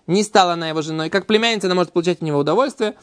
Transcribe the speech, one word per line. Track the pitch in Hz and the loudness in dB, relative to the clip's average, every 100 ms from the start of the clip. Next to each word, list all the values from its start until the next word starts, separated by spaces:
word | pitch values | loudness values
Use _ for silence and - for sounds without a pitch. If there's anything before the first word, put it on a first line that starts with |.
| - | -2
не | 190 | 0
стала | 208 208 180 | 2 4 4
она | 170 160 | 0 -4
его | 160 | -4
женой. | 156 160 160 | -4 -4 -2
Как | 196 196 | -2 0
племянница | 214 226 214 185 | 0 2 0 0
она | 180 | 0
может | 170 | 0
получать | 175 170 170 | 0 0 -2
от | |
него | 160 143 | -2 -2
удовольствие, | 147 185 277 - 214 - | 0 0 0 -2 -6 -6